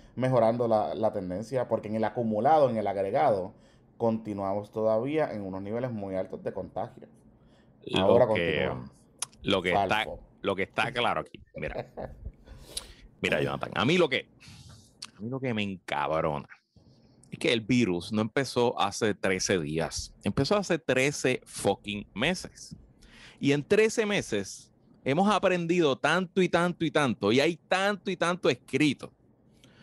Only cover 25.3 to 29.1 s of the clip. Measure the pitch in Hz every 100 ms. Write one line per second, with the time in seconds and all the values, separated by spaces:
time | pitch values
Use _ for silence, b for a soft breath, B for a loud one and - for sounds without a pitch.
25.3 | 196 190 180 170 175 156 127 143 170 185
26.3 | - 175 170 175 - 160 156 139 101 101
27.3 | 123 147 175 - 185 196 202 - 180 170
28.3 | 180 170 127 - 135 151 117 -